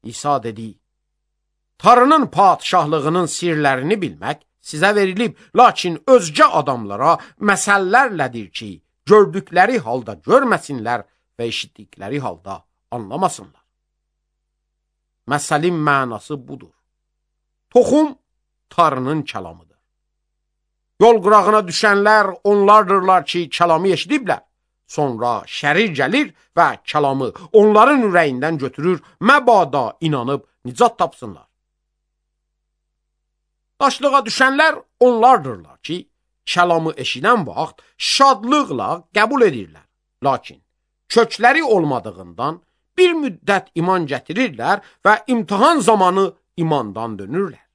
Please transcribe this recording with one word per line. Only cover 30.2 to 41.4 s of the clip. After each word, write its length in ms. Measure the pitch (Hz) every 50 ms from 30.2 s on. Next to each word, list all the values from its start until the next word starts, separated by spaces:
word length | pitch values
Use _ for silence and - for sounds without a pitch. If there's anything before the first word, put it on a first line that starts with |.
| 117 131 139 131 - _ _ _
nicat 360 | _ 123 123 - 240 226 233
tapsınlar. 500 | - 180 139 _ _ 127 107 87 65 60 _ _ _ _ _ _ _ _ _ _ _ _ _ _ _ _ _ _ _ _ _ _ _ _ _ _ _ _ _ _ _ _ _ _ _ _ _ _ _ _ _ _ _ _ _ _ _
Daşlığa 400 | 285 269 - - 262 285 277 277
düşənlər 640 | 226 226 - - 262 262 269 285 311 320 302 - - _ _
onlardırlar 800 | _ 247 254 240 226 226 254 262 208 139 135 110 90 82 71 127
ki, 200 | _ _ - 160 180 - _ _ _ _ _ _ _ _
kəlamı 480 | - - 180 175 180 170 165 160 160 151
eşidən 500 | - 127 - - 123 139 220 247 226 143
vaxt 380 | 107 85 110 160 - _ _ _ _ _
şadlıqla 920 | _ - - - - 269 277 262 196 214 240 285 302 269 190 147 117 98 107 160 175 _ _
qəbul 340 | _ 208 214 220 285 269 233
edirlər. 400 | 190 139 113 95 78 76 - _ _ _ _ _ _ _ _
Lakin 420 | 123 139 131 - _ - - _ _ _ _ _ _ _ _ _ _ _
kökləri 540 | - 233 226 226 - -